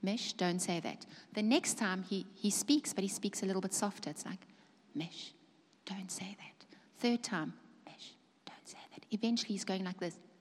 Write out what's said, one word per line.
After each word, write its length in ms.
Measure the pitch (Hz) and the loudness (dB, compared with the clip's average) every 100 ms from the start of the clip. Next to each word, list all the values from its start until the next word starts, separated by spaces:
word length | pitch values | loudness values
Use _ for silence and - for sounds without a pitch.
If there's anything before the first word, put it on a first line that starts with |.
Mish, 320 | 190 220 - | 0 -2 -2
don't 260 | - 180 175 | 0 2 2
say 200 | - 175 | 0 -2
that. 260 | 160 - - - - | -2 -8 -12 -18 -10
The 80 | - | 0
next 360 | 214 269 349 - | 6 6 4 0
time 260 | 208 185 | 2 2
he, 220 | 185 196 - - | 0 -2 -4 -2
he 140 | 208 | 0
speaks, 440 | 202 - 302 294 | 2 6 6 6
but 100 | - | 0
he 40 | 196 | 0
speaks 360 | - 208 - | 0 -2 -2
a 20 | 190 | 0
little 160 | 190 | 0
bit 120 | 190 | 0
softer. 360 | 190 208 196 - | 0 0 -2 -8
It's 160 | 147 - | -8 -8
like, 200 | 190 - - - - _ | -8 -12 -20 -20 -20 _
Mish, 400 | - 165 - - - - _ _ _ - | -6 -6 -6 -12 -14 -20 _ _ _ -10
don't 260 | 196 190 | -10 -8
say 260 | - 190 208 | -6 -8 -10
that. 260 | - - - - - - | -16 -20 -20 -20 -20 0
Third 240 | 247 240 | 4 4
time, 300 | 240 185 156 170 - - - | 2 0 0 -6 -16 -20 -20
Mish, 280 | - - - _ _ - | -16 -18 -18 _ _ -20
don't 220 | - - | -18 -18
say 100 | - - | -18 -16
that. 120 | - - | -18 -4
Eventually 420 | 214 226 233 - | 0 2 2 2
he's 120 | 202 - | -2 0
going 180 | 190 | 0
like 160 | 185 185 | 0 -2
this. 180 | 175 165 - - | -4 -4 -14 -20